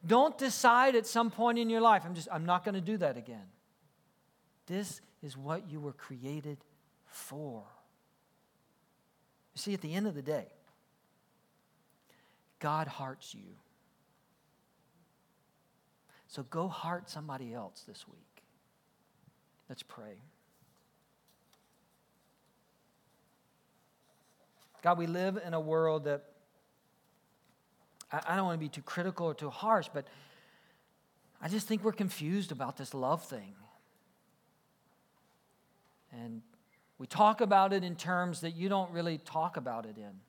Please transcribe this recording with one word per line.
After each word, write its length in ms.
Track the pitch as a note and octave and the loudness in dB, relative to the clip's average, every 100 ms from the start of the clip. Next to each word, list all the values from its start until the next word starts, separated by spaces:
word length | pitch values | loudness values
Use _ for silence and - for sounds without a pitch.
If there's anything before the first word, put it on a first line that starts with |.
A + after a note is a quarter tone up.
| E3 | 6
Don't 300 | A#3 D4+ - | 6 6 4
decide 580 | C4+ - B3 A#3+ C4+ B3 | -2 6 8 8 8 6
at 100 | A3+ | 2
some 240 | A#3 A#3 | 0 0
point 300 | - A#3 A#3 | 2 2 2
in 100 | A3+ | 2
your 120 | A3+ | 6
life, 220 | A3+ G3+ E3 | 8 8 4
"I'm 100 | F3 | -8
just, 120 | D#3 | -6
I'm 140 | E3+ E3 | -4 2
not 200 | F3+ G3 | 2 2
gonna 160 | G3 | -2
do 160 | E3+ G#3+ | -2 0
that 200 | D#3+ A#2+ | 0 -2
again." 280 | A#2 A2+ F#2+ _ _ _ _ _ _ _ _ _ _ _ - | -10 -16 -18 _ _ _ _ _ _ _ _ _ _ _ -6
This 360 | F#3 F#3+ D3 - _ | -4 -4 -10 -18 _
is 160 | D3 C3+ | -14 -10
what 320 | C#3 E3 G3 | -4 -4 -4
you 100 | D3+ | -8
were 140 | D3 | -8
created 640 | B2+ - C3 C3 D3+ D3 C#3+ - _ _ _ _ | -10 -14 -10 -8 -8 -8 -12 -16 _ _ _ _
for. 580 | - - C#3 D3+ A2+ G2+ - _ _ _ _ _ _ _ _ _ _ _ _ _ _ _ _ _ | -16 -12 -10 -8 -10 -14 -20 _ _ _ _ _ _ _ _ _ _ _ _ _ _ _ _ _
You 60 | - | -10
see, 140 | - G3 | -6 -4
at 60 | |
the 120 | D#3 | -4
end 140 | F3+ G#3+ | -2 -2
of 80 | D3 | -4
the 80 | |
day, 240 | C3+ D3 F#2+ - _ _ _ _ _ _ _ _ _ _ _ _ _ _ _ - _ _ _ _ | -4 -4 -4 -20 _ _ _ _ _ _ _ _ _ _ _ _ _ _ _ -20 _ _ _ _
God 280 | D3+ D#3 D3+ | -2 0 -2
hearts 460 | - C3 C3+ - | -6 -10 -10 -16
you. 220 | - F#2+ - _ _ _ _ _ _ _ _ _ _ _ _ _ _ _ _ _ _ _ _ _ _ _ _ _ - _ | -18 -18 -20 _ _ _ _ _ _ _ _ _ _ _ _ _ _ _ _ _ _ _ _ _ _ _ _ _ -20 _
So 160 | - | -12
go 240 | B2+ E3 F3+ | -6 -4 -4
heart 440 | D3+ D#3+ F3 - | -4 -6 -6 -8
somebody 420 | D#3 D3+ C3 A#2+ | -12 -10 -10 -8
else 300 | A#2 G2 - - | -10 -10 -14 -20
this 200 | G2+ - | -20 -20
week. 360 | F#2 - - _ _ _ _ _ _ _ _ - _ _ _ _ | -20 -20 -20 _ _ _ _ _ _ _ _ -20 _ _ _ _
Let's 140 | B2 | -16
pray. 400 | - - G#2+ G2+ C#3+ _ _ _ _ _ _ _ _ _ _ _ _ _ _ _ _ _ _ _ _ _ _ _ _ _ _ _ _ _ _ _ _ _ _ _ _ _ _ _ _ _ _ _ - - | -16 -16 -16 -18 -20 _ _ _ _ _ _ _ _ _ _ _ _ _ _ _ _ _ _ _ _ _ _ _ _ _ _ _ _ _ _ _ _ _ _ _ _ _ _ _ _ _ _ _ -20 2
God, 160 | E3+ F3 | 4 4
we 100 | E3+ | 2
live 320 | F3 F#3 G3 F3 | 0 0 -2 -2
in 80 | |
a 60 | E3 | -2
world 440 | D#3 D#3+ D#3+ D#3 | 2 4 4 2
that, 220 | D3 C#3+ - - _ _ _ _ _ _ _ _ _ _ _ _ _ _ _ _ - | 0 -2 -4 -20 _ _ _ _ _ _ _ _ _ _ _ _ _ _ _ _ -8
I, 100 | D3+ D3+ | -6 -2
I 80 | F#3 | 0
don't 100 | F#3 | 0
wanna 120 | E3 | -2
be 120 | D3+ | -4
too 120 | - | -8
critical 440 | - - F3+ F3+ E3+ | -8 -4 -4 -2 -4
or 80 | |
too 160 | D3 D3 | -2 -8
harsh, 380 | - G#3+ A3 D3+ | -4 2 2 2
but 120 | D3 C3+ - - - - - _ _ _ _ _ _ _ _ | -8 -10 -18 -20 -20 -20 -20 _ _ _ _ _ _ _ _
I 60 | D#3 | -4
just 200 | G#3 - | -2 0
think 160 | A3 | 0
we're 100 | G#3+ | 0
confused 580 | G#3+ F#3+ - D3+ G3 F#3 | 0 -2 -2 -2 -2 -2
about 260 | C3+ B2+ - | -6 -6 -6
this 160 | C3 | -8
love 300 | C#3 C3 E3 - | -2 0 0 -2
thing. 300 | B2 G2 G2 - - _ _ _ _ _ _ _ _ _ _ _ _ _ _ _ _ _ _ _ _ _ _ _ | -12 -14 -20 -20 -20 _ _ _ _ _ _ _ _ _ _ _ _ _ _ _ _ _ _ _ _ _ _ _
And 300 | A#2+ A#2 A2+ - _ _ _ _ _ | -12 -10 -12 -14 _ _ _ _ _
we 100 | C3 | -6
talk 340 | E3+ G#3 G#3+ | 6 6 8
about 320 | G#3+ G3 F#3+ | 6 6 6
it 100 | G3 | 2
in 120 | F3+ E3+ | 0 -4
terms 460 | E3 F3+ F3+ D#3 | 0 2 0 -2
that 100 | E3 | -6
you 180 | E3 F#3+ | -4 0
don't 220 | G3 F3+ | 0 0
really 260 | E3+ E3+ D#3+ | -2 -2 -4
talk 380 | - D#3+ E3+ E3 | -4 -2 -2 -2
about 300 | B2 A#2 A2 | -4 -6 -6
it 120 | G#2+ | -12
in. 220 | G#2 G2 | -14 -16